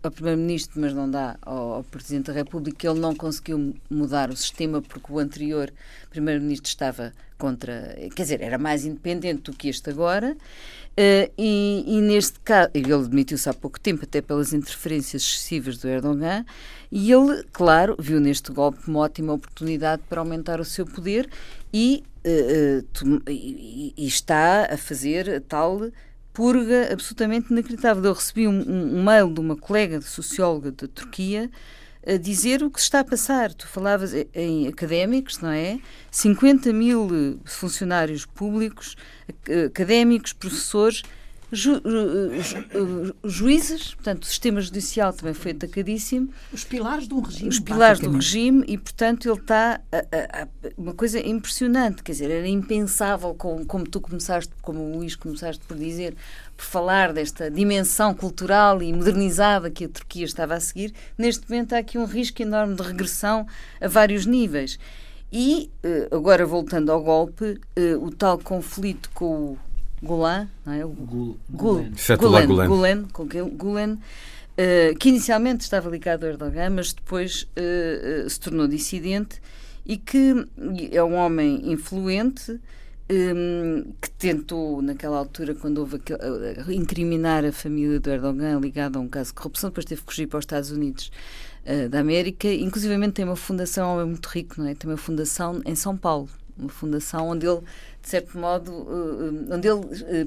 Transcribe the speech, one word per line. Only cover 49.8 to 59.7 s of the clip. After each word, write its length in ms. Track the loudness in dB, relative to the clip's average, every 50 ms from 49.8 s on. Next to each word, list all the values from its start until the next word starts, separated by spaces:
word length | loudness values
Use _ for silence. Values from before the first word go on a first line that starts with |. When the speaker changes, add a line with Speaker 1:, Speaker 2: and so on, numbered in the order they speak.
| -4 -4
Speaker 1:
a, 40 | -4
a, 460 | -4 -2 -2 -2 -4 -4 -4 -6 -10
a, 60 | -10 -10 -12 -12 -12 -12 -10
uma 160 | -8 -8 -8
coisa 320 | -4 -2 -2 0 0 0 -2
impressionante, 800 | -2 -2 -2 -4 -4 -4 0 2 2 4 4 4 2 0 -4
quer 100 | -6 -8
dizer, 180 | -6 -4 -2 -2
era 180 | -2 0 0 0
impensável, 840 | 0 0 0 0 0 0 0 0 0 0 0 0 0 0 -2 -4 -6
como, 300 | -4 -4 -4 -4 -4 -4
como 200 | -4 -4 -4 -4
tu 160 | -4 -6 -6
começaste, 520 | -6 -6 -6 -6 -4 -2 -2 -2 -2 -6 -10 -12
como 200 | -10 -8 -8 -6
o 160 | -6 -6 -6 -6
Luís 160 | -6 -8 -10
começaste 500 | -10 -10 -10 -10 -8 -8 -8 -8 -8 -10
por 100 | -12 -10
dizer, 400 | -8 -6 -6 -6 -6 -6 -8 -8 -10 -14 -14 -14 -16 -16 -16 -16
por 80 | -14 -10
falar 480 | -4 -2 0 2 4 4 6 4 4
desta 360 | 2 0 -2 -4 -4 -6 -6 -2
dimensão 640 | 0 2 2 4 4 2 2 2 2 2 2 2
cultural 680 | 2 0 -4 -6 -6 -4 0 4 6 8 8 8 6 4
e 100 | 2 2
modernizada 800 | 2 4 4 4 4 4 4 2 4 4 6 6 6 4 2 -2